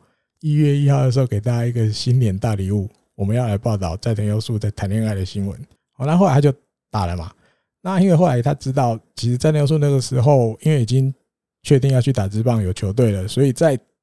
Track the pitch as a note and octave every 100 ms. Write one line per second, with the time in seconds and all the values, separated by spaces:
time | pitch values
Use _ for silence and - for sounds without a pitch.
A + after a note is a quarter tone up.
0 | _ _ _ _ D#3 D3+ D3 C#3+ C#3+ C#3
1 | C3 B2+ B2+ G2+ A2+ A#2 A#2+ A#2+ G#2+ G#2
2 | B2+ B2+ A2+ F#2+ A2+ G2+ F#2+ G#2 F#2+ -
3 | _ - G2 A#2+ A#2+ G2 A#2 G#2 F2 F2+
4 | A#2+ G2+ G#2 G#2+ - G#2+ G#2 - G2 A2
5 | A2 G2 F#2 G2+ G2 - - _ _ -
6 | C#3 F3 G3 C3+ C#3+ C3 _ _ _ G#2+
7 | F2 F2 E2+ - _ _ _ _ F3+ F#3+
8 | F#3+ D#3+ F3 B2 C#3 D3 C3+ C3+ B2 A2+
9 | - - A#2 B2 D#3 D3+ C#3+ D#3 D3 C3+
10 | - C3 B2+ C#3 A2+ A2 D#3 D3 A2 B2+
11 | C3+ - _ _ _ _ - C#3 C#3 B2+
12 | C#3 A#2 G2 G#2+ A#2 A2+ F#2 F2+ G2 G#2+
13 | A#2 G2 G2+ B2+ C#3 - D#3+ C3+ - _